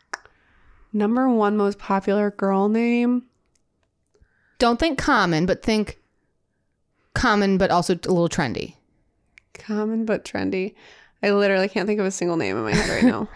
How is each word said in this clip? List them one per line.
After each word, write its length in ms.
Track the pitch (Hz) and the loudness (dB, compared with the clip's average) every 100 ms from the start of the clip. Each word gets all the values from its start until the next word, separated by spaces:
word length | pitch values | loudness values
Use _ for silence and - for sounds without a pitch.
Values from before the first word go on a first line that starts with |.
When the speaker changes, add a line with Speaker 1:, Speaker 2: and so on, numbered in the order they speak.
| _ - - _ _ _ - - - | _ -16 -16 _ _ _ -20 -20 -8
Speaker 1:
number 360 | 208 202 240 262 | -2 0 2 2
one 280 | 233 202 208 | 2 2 2
most 220 | 202 202 | 0 -2
popular 520 | - 196 196 202 208 | -4 -2 0 0 0
girl 380 | 196 196 196 202 | -2 -2 0 2
name. 560 | 220 233 240 240 247 247 _ _ _ _ _ _ _ _ _ _ _ _ - | 2 2 2 2 0 -4 _ _ _ _ _ _ _ _ _ _ _ _ 0
Speaker 2:
Don't 200 | 240 240 | 2 2
think 200 | 330 269 | 0 0
common, 480 | - 247 185 156 180 | 2 2 2 2 0
but 160 | 185 | 0
think 340 | - 214 202 - _ _ _ _ _ _ _ _ _ _ _ | 0 0 -2 -8 _ _ _ _ _ _ _ _ _ _ _
common, 440 | - 247 208 196 190 | -2 0 2 2 2
but 120 | 185 | 2
also 220 | 175 175 | 2 0
a 20 | 175 - | -2 0
little 160 | 180 170 | 0 0
trendy. 460 | - 135 98 - - _ _ _ _ _ _ _ | -2 -4 -4 -10 -14 _ _ _ _ _ _ _
Speaker 1:
Common, 500 | - - 208 214 226 | -20 -8 -6 -4 -4
but 200 | 226 208 | -2 -4
trendy. 500 | - 196 190 190 190 - - - - _ | -4 -6 -4 -4 -6 -10 -20 -20 -20 _
I 60 | 202 | 0
literally 380 | 202 202 190 196 | 2 2 2 0
can't 200 | 214 196 | -2 -2
think 100 | 208 | -2
of 80 | 190 | -2
a 40 | |
single 240 | 196 175 170 | -2 -2 -2
name 200 | 104 95 | -2 -2
in 60 | |
my 100 | 110 | -2
head 140 | - - | -2 -2
right 140 | - | 2
now. 240 | 247 214 220 | 2 0 -6